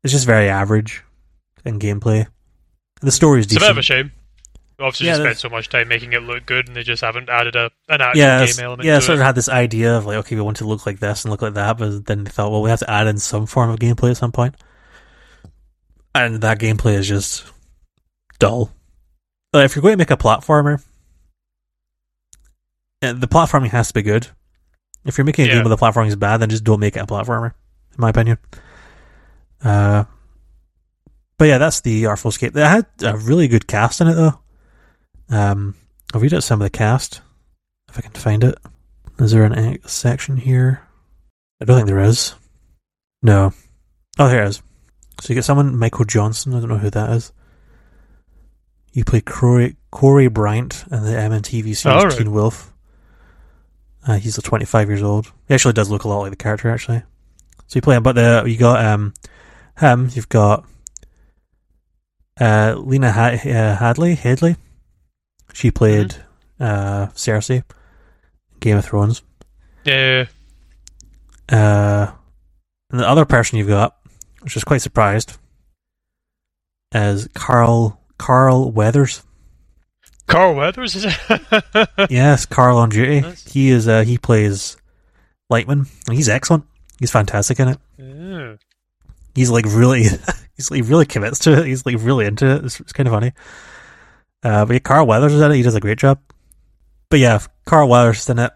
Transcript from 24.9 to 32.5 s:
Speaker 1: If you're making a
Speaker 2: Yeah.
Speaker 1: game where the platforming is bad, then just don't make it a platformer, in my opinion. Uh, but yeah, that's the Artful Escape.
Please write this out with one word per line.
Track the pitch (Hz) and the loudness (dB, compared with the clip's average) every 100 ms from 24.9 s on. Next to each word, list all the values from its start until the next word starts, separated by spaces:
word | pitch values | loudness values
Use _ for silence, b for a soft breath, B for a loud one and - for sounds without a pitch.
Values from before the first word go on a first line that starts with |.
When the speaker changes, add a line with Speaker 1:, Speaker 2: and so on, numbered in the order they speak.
| _ 143 | _ -8
Speaker 1:
If | - | -2
you're | 139 | -2
making | 156 131 | 2 2
a | |
Speaker 2:
Yeah. | 123 | 2
Speaker 1:
game | |
where | 113 110 | 2 2
the | |
platforming | 117 113 107 | 2 2 -2
is | 104 | -2
bad, | 101 113 | -2 0
then | 110 | -2
just | 110 | -2
don't | 110 107 | 0 0
make | 104 - | 0 -4
it | |
a | 101 | -8
platformer, | 101 107 117 117 - _ _ _ | -8 -6 -6 -6 -10 _ _ _
in | - | -2
my | 113 | 0
opinion. | 113 113 117 _ b b b b b b b b b b _ | 2 0 -2 _ b b b b b b b b b b _
Uh, | 110 104 101 104 101 _ _ _ _ _ _ _ _ _ _ _ _ - | -2 2 2 0 -2 _ _ _ _ _ _ _ _ _ _ _ _ 2
but | 156 | 4
yeah, | 131 | 4
that's | 117 - | 2 -2
the | 123 110 110 | -4 -2 -2
Artful | 104 117 | -2 -6
Escape. | - 117 | -6 -6